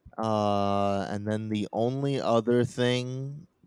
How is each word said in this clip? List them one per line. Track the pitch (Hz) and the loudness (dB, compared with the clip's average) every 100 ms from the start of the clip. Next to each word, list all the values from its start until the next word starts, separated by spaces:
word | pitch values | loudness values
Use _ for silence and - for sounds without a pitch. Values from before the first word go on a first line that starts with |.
| - - | -16 -4
Uh, | 110 107 104 101 101 101 101 98 95 | 0 2 2 2 2 2 2 0 -2
and | 104 104 | -4 -4
then | 107 110 | -4 -2
the | 104 101 | -2 -2
only | 107 120 135 139 135 | -2 -2 0 -2 0
other | - 117 113 120 | 2 2 4 2
thing | 120 - 123 123 123 131 135 147 - _ | 2 0 0 0 -2 -6 -8 -10 -16 _